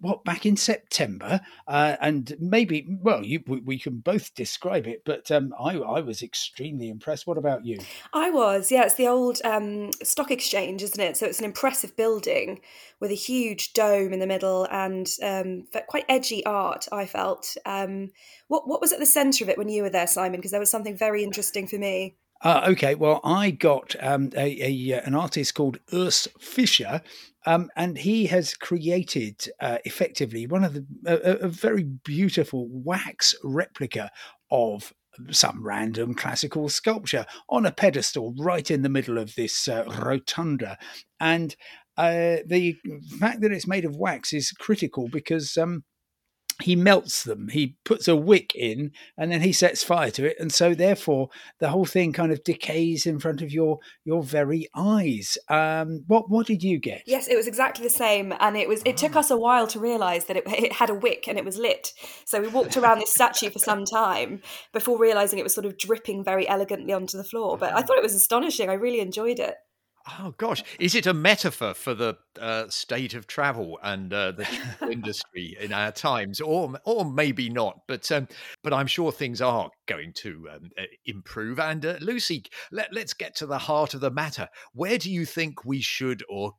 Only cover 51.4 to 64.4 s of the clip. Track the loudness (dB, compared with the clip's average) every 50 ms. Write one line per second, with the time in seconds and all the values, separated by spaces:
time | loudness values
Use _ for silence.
51.4 | -20 -20 -6 -2 -2 0 2 2 2 2 2 2 2 2 2 0 2 0 0 0
52.4 | 0 -2 -2 -2 -2 -4 0 0 2 2 0 0 0 0 -2 0 -2 -2 -2 -2
53.4 | -4 -4 0 2 2 2 2 0 -4 -18 -20 _ _ 0 0 0 0 0 0 2
54.4 | 2 2 2 -2 -2 -4 _ -2 2 4 4 4 4 2 0 0 -2 -4 -4 -6
55.4 | -2 0 2 2 2 2 0 0 -2 -2 -4 -8 2 4 4 4 4 4 2 2
56.4 | 4 2 0 2 2 2 2 2 0 -4 -6 -6 -2 0 0 0 2 2 2 2
57.4 | 2 0 0 2 2 2 0 -2 -2 0 0 2 4 4 4 4 2 -2 -2 2
58.4 | 2 2 4 2 2 2 0 2 2 0 0 2 0 2 4 4 4 4 4 4
59.4 | 6 6 6 6 6 2 0 -2 -2 0 0 2 2 2 0 0 -2 -2 -2 -2
60.4 | -2 -2 0 0 0 0 2 2 2 2 2 2 2 0 0 0 -4 -4 -4 -4
61.4 | -4 -4 -6 -2 0 0 0 0 -2 -12 -12 -12 -18 -18 -18 -16 -8 -4 -2 -2
62.4 | -2 0 0 0 0 2 2 4 6 6 6 6 4 0 4 4 4 4 4 0
63.4 | -2 -2 -2 -2 0 2 2 0 0 -2 0 2 2 2 2 0 -2 -4 -6 -10